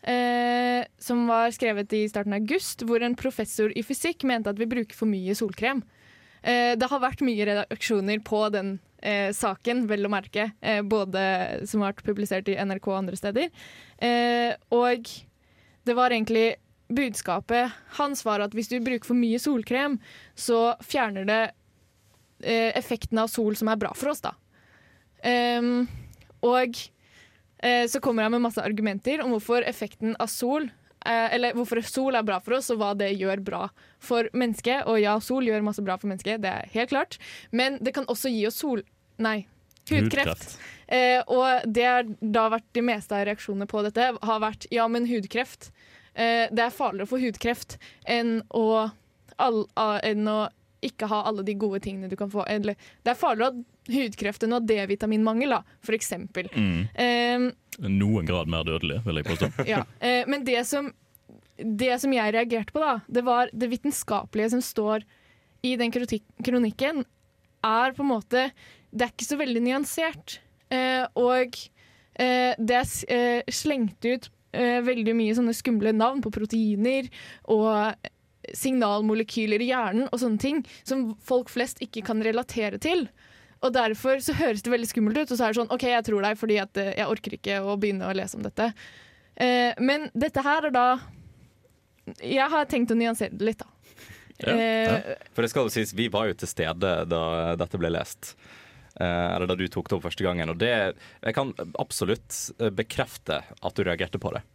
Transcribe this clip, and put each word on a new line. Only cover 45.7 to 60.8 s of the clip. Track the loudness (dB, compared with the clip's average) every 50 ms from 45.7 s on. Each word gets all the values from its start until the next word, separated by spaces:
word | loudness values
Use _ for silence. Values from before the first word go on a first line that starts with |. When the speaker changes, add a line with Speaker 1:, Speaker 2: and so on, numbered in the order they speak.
| -20 _ -20 -20 -20 -20 -20 -18 _
Speaker 1:
eh, | -2 0 2 4 2 2 2
det | 2 2
er | 0 0
farligere | 0 0 -2 -2 0 -2 -4
å | -2
få | -2 0
hudkreft | 0 0 -2 -2 -2 -2 -2 -2 -6 _ -18 -20 -20 -20 -20 _ -6
enn | -2 -2 0 2 0 0 -2 -4 -2 0
å, | 0 2 4 4 2 2 0 -4 -10 _ _ _ _ _ _ -4 0
all-, | 0 2 2 2 -2 -2 _
a-, | -2 0 0 0 0 0
enn | 0 0 0 0 0
å | 0 0 -2 -4 -6 _ _ _ _ _ -8
ikke | -8 -6 _ -4 -2
ha | -2 0 0
alle | 0 -2 -2 -2
de | -4 -2
gode | 0 -2 -2 -2 -2 -6
tingene | -6 -8 -8 -8 -8
du | -6
kan | -6 -6 -4
få.» | -2 -4 -2
Eller, | -2 -2 -2 -2 -2 -4 _ -10 -20 -20 _ _
det | -2
er | 0
farligere | 2 2 2 2 4 2 0
å | 0
ha | -2 -12 _ _ _ _ -2 0
hudkreft | 0 0 0 -2 -4 -4 -4 -2 -2 0
enn | 0 2
å | 0
ha | 2
D-vitaminmangel, | 2 2 0 2 -2 -2 -2 0 0 2 4 4 4 2 2 2 2
da, | 0 0 -2 _ -20 _
for | _ -4 -2
eksempel. | -2 -2 -4 -6 -8 -10 -10 -8 -8 -8 -4 -2
Speaker 2:
Mm. | 0 2 2 2 0 0 -2 -2
Speaker 1:
Ehm, | 0 0 2 2 2 2 2 2 2 0 0 -2 _ _ _ -14 -8
Speaker 2:
Noen | -4 0 2 4 4 4 4 2 2
grad | 2 0 0 0 0
mer | -2 -2 0
dødelig, | 0 -2 -2 -2 -2 -2 -2 -2
vil | -2 -2
jeg | -2 0
påstå. | -2 0 0 0 -2 0 -4 -2
Speaker 1:
<laughs> |
Ja, | -2 0 -2 -2 -4 -10 -4
eh, | -2 0 0 0 0
men | 0 -4 -4 -2
det | -2 -2 -2 -2
som, | -2 -2 -4